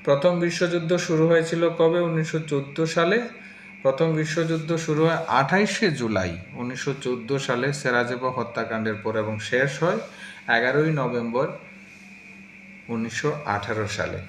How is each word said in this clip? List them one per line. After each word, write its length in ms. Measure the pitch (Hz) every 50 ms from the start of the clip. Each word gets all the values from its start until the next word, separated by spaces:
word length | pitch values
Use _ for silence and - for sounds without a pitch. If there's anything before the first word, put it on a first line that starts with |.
| -
প্রথম 360 | 151 139 139 156 180 175 175
বিশ্বযুদ্ধ 560 | 175 170 170 - 180 170 170 175 165 165 180
শুরু 320 | 170 165 - 165 156 160 165
হয়েছিল 400 | 170 165 160 165 170 165 170 165
কবে? 320 | 160 165 165 165 165 175
উনিশশো 380 | 175 170 165 160 156 156 - 160
চোদ্দো 480 | 156 156 147 139 139 139 - - 160
সালে। 340 | 160 - 175 165 170 202 240 240 233 - - - - - - - - - -
প্রথম 300 | - 135 131 - 165 160
বিশ্বযুদ্ধ 640 | 160 156 156 156 - 170 165 160 165 160 156 156 165
শুরু 300 | 160 160 160 151 151 160
হয় 100 | 165 160 156 - -
আঠাইশে 640 | 117 127 139 143 180 196 214 202 - - 226 185
জুলাই 460 | 147 127 120 110 107 95 92 90 85 87 92 - -
উনিশশো 400 | 117 120 123 131 123 - 143 131 -
চোদ্দো 380 | - 127 123 117 110 113 139 139
সালে 340 | 139 - 127 120 127 139
সেরাজেভো 580 | 143 143 - 131 123 120 120 120 127 123 127 127
হত্যাকাণ্ডের 640 | 123 123 117 - - 123 113 110 113 110 110 110 107
পর 220 | 101 - 113 107
এবং 220 | 110 107 110 110 107
শেষ 440 | - - 123 123 139 143 143 -
হয় 160 | 160 175 202 226 - - - - - - - - - - 117 117
এগারোই 320 | 120 127 135 143 156 160
নভেম্বর 580 | 156 143 127 120 120 120 117 117 113 123 147 160 - - - - - - - - - - - - - - - - - - - - - - - - - - - -
উনিশশো 520 | 117 113 113 117 - - - 147 - - -
আঠারো 440 | 98 104 104 - - 110 110 104 101
সালে। 300 | - - 85 85 90 95 95